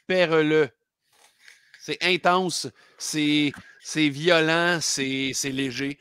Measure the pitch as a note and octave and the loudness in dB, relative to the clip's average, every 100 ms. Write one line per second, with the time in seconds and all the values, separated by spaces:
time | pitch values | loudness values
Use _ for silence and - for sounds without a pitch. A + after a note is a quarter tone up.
0 | - F#3 E3+ D#3+ D3+ D#3 C#3 _ _ _ | -2 2 4 4 4 2 2 _ _ _
1 | _ _ _ _ - - _ - - D3 | _ _ _ _ -20 -20 _ -16 -10 -4
2 | F3 F3+ F3 F3+ F#3 - C3+ - _ - | 0 0 2 2 0 -4 -8 -12 _ -14
3 | - D#3 D3 D3 D3 - - - - D#3+ | -6 -2 2 2 0 -4 -16 -20 -8 0
4 | D3+ C#3 E3 E3 D#3+ E3 E3+ E3+ - - | 0 0 2 4 4 2 0 0 -2 -4
5 | C3+ C3+ C3+ B2+ C#3 C3+ C3+ A#2+ C#3 C#3 | -4 -4 -4 -4 -6 -4 -6 -6 -8 -10